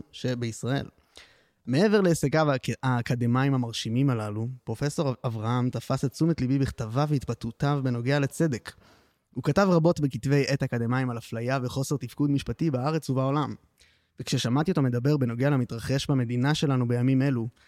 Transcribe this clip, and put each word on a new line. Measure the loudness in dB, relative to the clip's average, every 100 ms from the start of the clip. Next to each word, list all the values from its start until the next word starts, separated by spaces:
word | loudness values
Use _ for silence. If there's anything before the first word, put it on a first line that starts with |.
| -4
שבישראל. | -6 -4 -4 -6 -6 -4 -4 -6 _ _ -20 -20 _ _ _ -2
מעבר | 2 4 6
להישגיו | 6 4 2 4 4
האק-, | 2 -2 -4
האקדמיים | 0 0 0 0 2 4 4
המרשימים | 2 0 -4 -2 2 2
הללו, | 2 -2 -4 -6 -8
פרופסור | -8 -4 -4 -2 -2 -2 -4
אברהם | -4 -2 0 0
תפס | -2 -4 -2 -2
את |
תשומת | 0 0 2
ליבי | 0 0
בכתביו | 0 -4 -6 -2 0
והתבטאויותיו | 0 -2 -6 -8 -4 -2 0
בנוגע | 0 -2 0 0
לצדק. | 0 0 -2 -2 -8 -20 -20 -20 _ _ _
הוא | -6
כתב | 0 2 4
רבות | 4 4 2
בכתבי | 0 -2 0 2 2
עת | 0
אקדמיים | -2 -2 0 0 -2
על | -4
אפליה | -8 -6 -2 -2
וחוסר | -2 -4 -2 -4
תפקוד | -4 -2 0
משפטי | 0 -2 -2 -2
בארץ | 0 -2 -2 -2
ובעולם. | -2 0 0 -2 -6 _ _ _ _ _ -14
וכששמעתי | -4 -2 0 0 2
אותו | 2
מדבר | 2 2 2 2
בנוגע | 0 0 0
למתרחש | 2 0 -4 -2 -2 0
במדינה | 0 0 0 0 0
שלנו | 0 0 2
בימים | 2 2 2
אלו, | 2 0 -4 -10